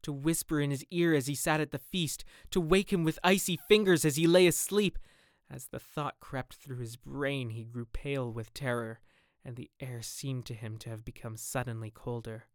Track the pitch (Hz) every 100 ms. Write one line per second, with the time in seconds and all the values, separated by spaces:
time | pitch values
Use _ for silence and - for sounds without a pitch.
0 | - 139 147 165 - 156 143 139 160 175
1 | 170 151 131 139 - 156 147 143 - 185
2 | 160 - - - - 190 160 190 202 196
3 | 160 - 180 196 - 170 - 214 202 170
4 | 156 143 165 180 180 - - 202 202 -
5 | - _ _ _ _ 131 - - - -
6 | 143 - - 135 127 - 143 127 117 120
7 | - 135 139 139 123 113 113 120 113 -
8 | 143 139 123 113 110 - 135 120 113 113
9 | _ _ _ _ 135 120 151 _ 131 120
10 | 110 - 139 127 117 113 110 110 - 113
11 | 117 - 117 110 - 135 123 113 110 110
12 | - 120 113 110 -